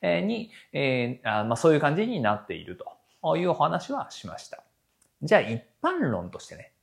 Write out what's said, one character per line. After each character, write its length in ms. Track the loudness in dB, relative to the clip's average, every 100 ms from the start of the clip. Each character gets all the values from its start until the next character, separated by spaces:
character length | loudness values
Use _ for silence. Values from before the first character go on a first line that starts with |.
え 200 | 0 2
ー、 0 |
に、 280 | 0 -2 -6 -16 -10
え 480 | -2 0 2 0 -2
ー、 180 | -2 0
あ、 40 |
ま 100 | 0
あ 20 | 2
そ 140 | 4
う 40 |
い 20 | 6
う 40 |
感 160 | 4 2
じ 100 | 0
に 140 | 0
な 140 | 0
っ 120 | 0 -2
て 80 |
い 100 | -10
る 140 | -10 -12 -14 -16 _ _
と 140 | -2 0
い 80 |
う 60 | 2
お 40 |
話 380 | 2 2 2 -4
は 180 | -8 -8
し 160 | -12 -14
ま 120 | -14
し 100 | -14
た。 140 | -18 -20 _ _ _ _ _
じ 120 | 4
ゃ 40 | 4
あ 20 |
一 200 | 4 -4 -8 _
般 280 | -2 0 0
論 200 | 0 -4
と 80 | -12
し 80 | -16
て 100 | -18
ね、 160 | -20 _